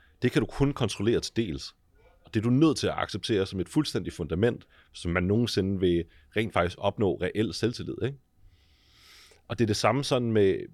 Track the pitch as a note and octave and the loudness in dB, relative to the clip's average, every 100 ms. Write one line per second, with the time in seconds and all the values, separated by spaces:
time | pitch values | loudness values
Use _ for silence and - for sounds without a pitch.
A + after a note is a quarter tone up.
0 | _ _ A#2 - A2 - C#3 C#3 A2+ - | _ _ 0 0 0 0 0 0 -4 0
1 | G#2 G2 - - A2 C#2 - - _ _ | 0 0 0 -4 -4 -6 -10 -18 _ _
2 | _ _ - A2 A2+ B2+ D#3+ B2 F#2+ D#2+ | _ _ -6 -2 2 4 4 2 -2 -4
3 | - G2+ - G#2 F#2+ F#2+ F2 D3+ D3+ A#2 | -6 -6 -2 0 0 -4 -2 -2 -2 -4
4 | E2+ - D#2 E2 A#2+ - - _ _ - | -6 -8 -6 0 0 0 -10 _ _ -10
5 | F2 F2+ F2+ G#2+ A#2+ - F#2+ G2 F#2 E2+ | -2 0 2 2 2 0 0 2 2 2
6 | E2 - _ G#2 A2+ G2 F2 - G2+ - | -2 -12 _ -4 -2 0 -2 0 -4 0
7 | G2+ D2 F2+ G2 A2 - A2 B2 E2 - | 0 0 -2 0 -2 -2 -2 -2 -8 -4
8 | A#2 C#3+ _ _ - _ _ _ _ _ | -6 -6 _ _ -20 _ _ _ _ _
9 | - - - - - A2 A2 G#2 A2 B2+ | -20 -20 -20 -20 -10 -2 0 2 2 2
10 | C#3 C3 A#2 A2 G2 F2+ - | 0 0 2 4 4 4 -4